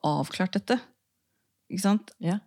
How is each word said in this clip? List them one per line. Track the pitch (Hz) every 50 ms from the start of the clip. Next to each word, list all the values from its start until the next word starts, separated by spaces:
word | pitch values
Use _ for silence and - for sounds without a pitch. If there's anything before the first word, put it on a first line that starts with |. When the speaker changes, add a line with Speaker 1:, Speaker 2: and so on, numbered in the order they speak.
| -
Speaker 1:
avklart | 151 147 147 147 - - - 185 185
dette, | - 208 - - 254 247 - - _ _ _ _ _ _ _ _ _ _ _ _ _ _ _ -
ikke | - 202
sant? | - 196 208 214 - - - _
Speaker 2:
Ja, | - 170 190 214 -